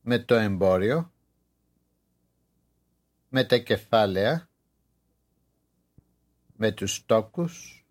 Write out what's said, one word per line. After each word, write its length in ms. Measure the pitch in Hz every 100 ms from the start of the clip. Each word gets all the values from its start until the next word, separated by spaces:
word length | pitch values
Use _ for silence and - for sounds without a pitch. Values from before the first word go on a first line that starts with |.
με 180 | 117 120
το 160 | 117
εμπόριο, 760 | 117 107 95 95 92 101 151 170 _ _ _ _ _ _ _ _ _ _ _ _ _ _ _ _ _ _ _ _ _ _
με 160 | 131
τα 140 | 127 123
κεφάλαια, 920 | 120 104 - 113 104 95 107 165 - _ _ _ _ _ _ _ _ _ _ _ _ _ _ _ _ _ _ _ _ _
με 160 | 107
τους 340 | 104 98 - _
τόκους 800 | 110 107 - 170 - - - _